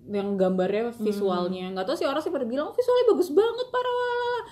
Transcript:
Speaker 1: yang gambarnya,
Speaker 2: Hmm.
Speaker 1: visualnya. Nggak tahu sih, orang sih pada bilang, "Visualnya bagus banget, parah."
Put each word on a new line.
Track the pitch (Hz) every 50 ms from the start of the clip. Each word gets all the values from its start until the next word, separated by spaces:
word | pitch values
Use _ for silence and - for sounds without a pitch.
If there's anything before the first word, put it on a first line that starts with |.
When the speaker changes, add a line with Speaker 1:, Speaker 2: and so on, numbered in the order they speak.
| -
Speaker 1:
yang | - 202 202 196 202 202
gambarnya, | 190 185 185 185 180 185 190 196 208 226 233 233
Speaker 2:
Hmm. | - 214
Speaker 1:
visualnya. | 214 208 202 196 196 180 175 180 185 185 185 185 185
Nggak | 190 185 190
tahu | - 285 349
sih, | 349
orang | 285 269 302
sih | 311 370
pada | 349 269 254
bilang, | 220 240 269 302 392
"Visualnya | 427 - 494 - 494 494 494 466
bagus | 392 262 359 359
banget, | 285 339 427 466 466 466 508 -
parah." | - 494 494 494 494 494 494 494 480 480 480 480 494 466 - -